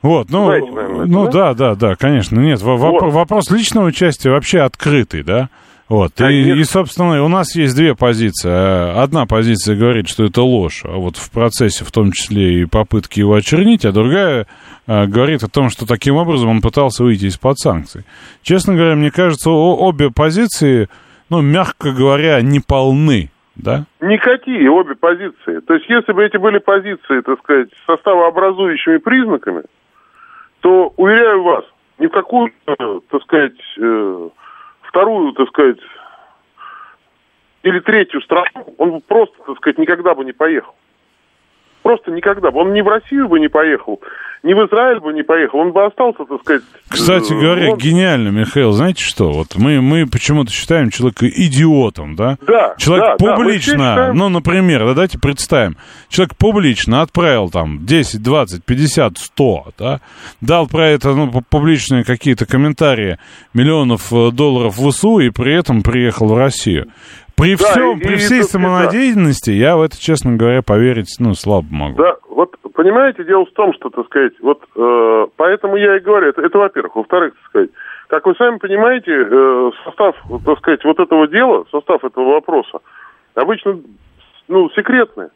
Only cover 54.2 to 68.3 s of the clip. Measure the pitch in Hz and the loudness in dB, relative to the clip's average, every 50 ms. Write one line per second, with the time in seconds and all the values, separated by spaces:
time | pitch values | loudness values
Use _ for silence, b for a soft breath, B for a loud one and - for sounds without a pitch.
54.2 | 190 202 180 175 147 151 170 190 190 180 160 127 110 117 127 139 180 185 - - | 0 0 -2 -2 -2 0 0 2 2 2 2 2 2 0 2 0 0 -2 -2 -4
55.2 | - 139 143 135 - - - 143 113 95 80 B B B B B B B - - | -4 -4 -4 -4 -4 -2 0 0 0 0 -4 B B B B B B B -2 -2
56.2 | 185 - - _ - 214 214 208 190 147 120 - - - 127 135 160 160 _ 170 | -2 -2 0 _ 0 2 2 2 2 0 0 0 -2 -2 0 0 0 0 _ -2
57.2 | 170 165 135 117 101 87 80 90 82 78 76 71 78 98 143 165 139 - - 110 | 0 2 2 0 -2 -2 -2 -4 -4 -4 -6 -8 -4 0 0 0 0 -2 -6 -6
58.2 | 107 123 135 156 - 95 92 87 - - 120 127 147 151 - - 143 107 85 - | -2 0 0 0 0 -2 -6 -14 -6 -4 -2 0 0 0 0 0 0 0 -2 -6
59.2 | - - _ - 143 127 98 73 - - - - 101 123 139 135 B B B B | -16 -16 _ 0 0 0 0 -2 -6 -14 -16 -10 -6 -6 -6 -8 B B B B
60.2 | B B B B - 113 160 170 165 131 - 156 160 156 151 139 - 139 139 139 | B B B B -2 0 2 2 0 0 0 0 2 2 2 2 0 0 0 0
61.2 | 151 131 120 127 120 _ - 151 143 156 165 139 - - 135 123 117 - 127 120 | 0 0 -2 -4 -4 _ -2 0 2 2 2 0 0 0 0 0 0 0 -4 -2
62.2 | - 120 123 104 113 - - 131 143 151 147 - 160 147 131 110 107 95 85 - | 0 -2 0 0 -2 -2 0 0 0 0 0 0 0 0 2 0 -2 -4 -4 -6
63.2 | B B B B B B _ 117 127 147 160 160 143 123 117 110 - - 120 120 | B B B B B B _ 0 2 2 2 2 2 0 0 -2 -2 -2 0 2
64.2 | 117 120 117 120 147 147 131 123 117 113 95 104 131 143 131 - - 208 226 214 | 2 2 2 2 0 0 2 0 -2 -2 -2 0 0 0 0 2 2 2 4 4
65.2 | 143 123 - - 127 127 147 175 165 - 127 113 98 - 113 127 123 120 107 - | 2 2 0 -2 -2 0 0 0 0 0 0 0 0 0 0 0 0 0 0 0
66.2 | 113 107 110 117 131 135 123 - - 113 92 73 - - B B B B B B | 0 2 2 2 2 0 0 -2 -2 -2 -2 -2 -4 -6 B B B B B B
67.2 | B B - - 143 175 196 175 185 214 196 247 262 247 233 160 165 196 196 196 | B B -2 0 2 2 2 2 2 2 2 2 2 0 0 -2 -4 -4 -2 -2
68.2 | 208 208 | 0 2